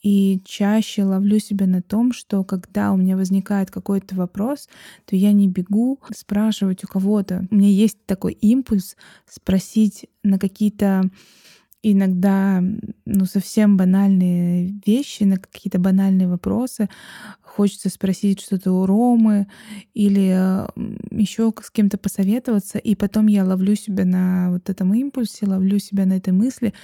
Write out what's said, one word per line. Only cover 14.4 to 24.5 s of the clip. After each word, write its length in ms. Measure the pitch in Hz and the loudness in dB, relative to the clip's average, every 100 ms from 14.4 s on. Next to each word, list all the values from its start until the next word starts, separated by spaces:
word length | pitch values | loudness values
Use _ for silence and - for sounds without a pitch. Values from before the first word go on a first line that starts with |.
| 175 180 180 202 202 | 0 -2 -2 -4 -2
вещи, 380 | 247 285 - | 0 -2 -2
на 140 | 196 190 | 0 0
какие-то 420 | - - 196 185 | -4 -14 -6 -2
банальные 480 | 190 190 196 190 180 | 2 2 2 2 0
вопросы. 640 | 180 190 202 254 - 208 - - - 214 - | -2 -2 -4 -4 -4 -6 -6 -20 -20 -20 -20
Хочется 480 | - - 202 - 185 | -8 -2 -2 -2 -8
спросить 500 | - 190 185 202 190 | -4 -4 -2 -2 -2
что-то 320 | - 190 190 | -4 -4 -2
у 140 | 185 190 | 0 2
Ромы 640 | 202 247 233 220 208 202 - 220 208 - - | 2 2 4 4 2 -2 -8 -20 -20 -10 -2
или, 360 | 202 196 190 | 0 2 2
э, 360 | 185 185 190 - - - - - | 2 0 -2 -6 -10 -10 -10 -8
еще 420 | - 196 - 226 - | -4 -2 0 -2 -2
с 120 | - | -6
кем-то 260 | - 202 196 | 0 0 0
посоветоваться, 800 | - - 190 240 254 208 - - | -4 -2 0 0 0 -2 -2 -4
и 160 | 226 | -2
потом 320 | 202 202 220 214 | -2 0 2 4
я 160 | 202 | 4
ловлю 320 | 185 185 190 208 | 2 2 0 0
себя 300 | 214 190 180 | -2 -2 2
на 460 | 185 185 185 180 | 2 2 2 0